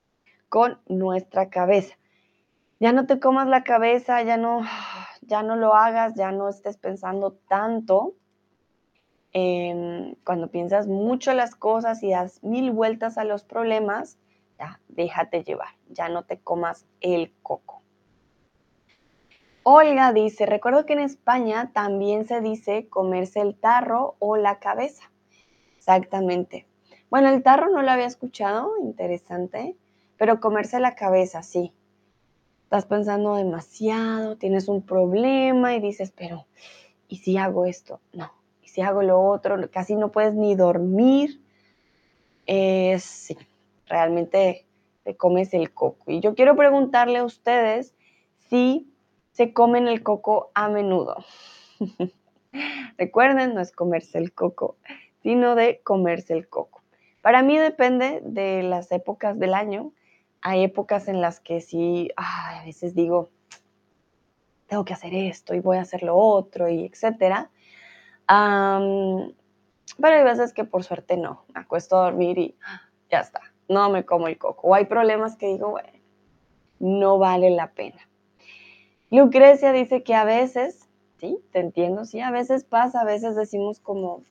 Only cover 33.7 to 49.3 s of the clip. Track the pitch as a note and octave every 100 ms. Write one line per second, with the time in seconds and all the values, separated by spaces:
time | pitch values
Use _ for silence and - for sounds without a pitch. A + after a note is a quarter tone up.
33.7 | - A3 A3 A3+ A3 A3 A3 F#3+ F#3+ F#3+
34.7 | G3+ F#3+ F#3 F3+ G3 B3+ C4+ C4 B3+ B3
35.7 | A#3+ G#3 G#3 F#3+ - F3 E3+ - _ -
36.7 | - _ _ _ F#3 - F#3+ F#3+ F3+ F3+
37.7 | F3+ _ - _ F3+ D#3+ _ _ _ _
38.7 | - F#3+ G3 F#3+ F#3 G3 G3+ G3 G3 -
39.7 | F#3 F#3 G#3 G#3 G#3+ G#3+ G#3+ G#3 F#3+ F3+
40.7 | F3 F3+ F#3+ B3+ C#4 D4 - _ _ _
41.7 | _ _ _ _ _ _ _ - G3 F#3+
42.7 | F#3+ F#3 F#3 - - - D#3 - _ _
43.7 | _ _ E3+ E3 E3+ E3+ G3 F#3+ F3+ _
44.7 | _ _ _ - G3 F3+ F3+ F#3+ F3+ D#3+
45.7 | - - - - D#3+ G#3 G#3+ C4 C#4+ C#4+
46.7 | C#4 C4 B3+ A#3+ A#3+ A#3+ - - A#3+ A3+
47.7 | A3+ C4 _ _ _ _ _ _ B3 B3+
48.7 | C#4+ - _ _ _ _